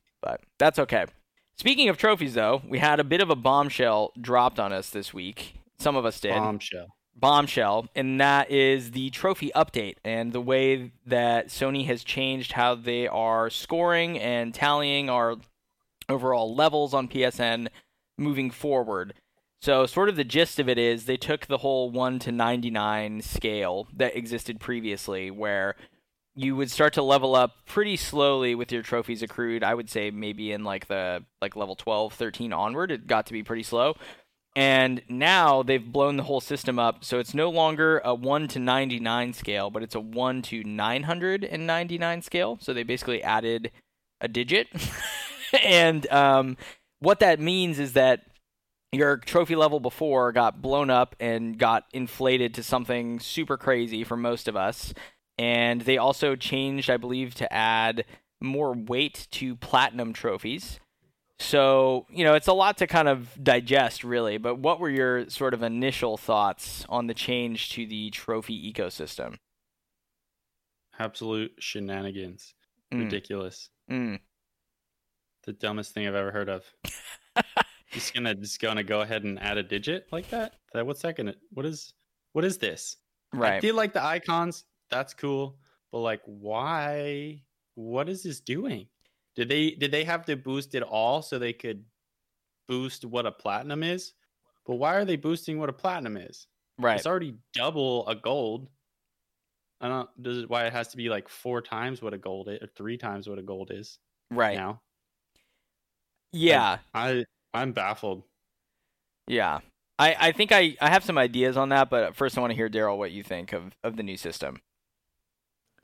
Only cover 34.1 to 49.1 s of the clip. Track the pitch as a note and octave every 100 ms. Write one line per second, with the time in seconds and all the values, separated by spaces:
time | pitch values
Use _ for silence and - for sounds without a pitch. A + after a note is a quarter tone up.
34.1 | - _ _ _ C3+ C3+ C3 C3 B2 -
35.1 | B2 D#3+ F#3 D#3 C3+ B2+ C3 A#2 C#3 C#3+
36.1 | C#3+ D#3+ C3+ - C#3+ - B2 A#2 - -
37.1 | B2 A#2 C#3+ E3+ E3 D#3+ D#3 D#3+ D#3+ B2
38.1 | A#2+ B2+ D3 D3+ C3+ B2 C3 C3+ A#2+ A#2
39.1 | A#2+ B2 A#2+ - G2+ G2+ A2 A2+ A2+ A2
40.1 | A#2 B2+ B2+ A#2 A#2 G#2+ G#2+ G#2+ C3 D3+
41.1 | F3 F#3 G3 G3 D#3+ E3 E3 F3 E3+ E3+
42.1 | E3+ - F3 G#3 A#3 - B2 A#2 B2 -
43.1 | A#2 F2+ A2 A2+ A#2 A2+ - _ _ _
44.1 | _ A#2 A2+ B2 G3 - F3 - - -
45.1 | - - - - - G#3 F3 E3 D#3+ -
46.1 | C#3+ C#3 C3+ C3 B2+ - - _ _ D#3
47.1 | G3+ G3 D#3 D#3+ F#3 F3+ C#3+ C#3 C3 C3
48.1 | A#2+ - _ _ _ _ _ _ C3+ D3